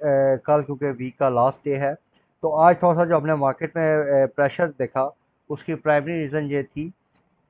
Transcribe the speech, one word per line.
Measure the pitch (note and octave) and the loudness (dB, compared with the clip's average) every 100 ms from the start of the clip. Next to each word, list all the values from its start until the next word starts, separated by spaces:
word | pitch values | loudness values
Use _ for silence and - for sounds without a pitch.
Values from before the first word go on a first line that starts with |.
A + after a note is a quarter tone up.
| D3+ C3+ C3+ C3 - | 0 2 2 0 0
कल | D3+ | 0
क्योंकि | C#3+ C3 C#3+ | 0 -6 -6
week | B2 B2+ - | -6 -8 -2
का | C#3 | 0
last | A#2+ C3 - | 2 2 0
day | D3 C3+ | -4 -2
है | C#3 D#3 _ _ _ _ | -2 -6 _ _ _ _
तो | D#3+ | -2
आज | D3+ E3+ F3+ | 4 4 6
थोड़ा | F3+ | 4
सा | E3 | 2
जो | E3+ D#3+ | 2 0
हमने | D3+ | 0
market | D3+ C3+ C3 D#3 E3+ | 0 0 -2 -6 -2
में, | D#3+ D3+ | 0 0
अ, | C#3+ C#3 C3 | 2 2 2
pressure | - C#3 - E3+ | 0 -2 0 -4
देखा | C#3 B2 C3+ C#3 - _ _ - | -4 -6 -4 -4 -6 _ _ -12
उसकी | D3 - | -10 -8
primary | D#3+ D#3 D3 D3 | -4 0 0 0
reason | E3+ C#3+ D3+ | -6 -4 -4
ये | C#3+ C#3+ | -4 -4
थी | C#3 D3 E3 - _ _ _ _ | -6 -10 -12 -14 _ _ _ _